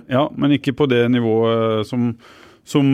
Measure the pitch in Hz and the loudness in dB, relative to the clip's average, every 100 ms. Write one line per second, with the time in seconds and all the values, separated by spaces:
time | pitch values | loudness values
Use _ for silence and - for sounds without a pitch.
0 | - 127 151 - 143 143 - 127 147 120 | -4 -2 -2 -2 0 0 -2 -2 0 2
1 | 120 127 113 110 113 113 113 110 104 123 | 2 0 0 0 0 0 0 -2 -4 -4
2 | 120 117 - - - - - 147 139 | -4 -6 -16 -20 -20 -20 -4 0 2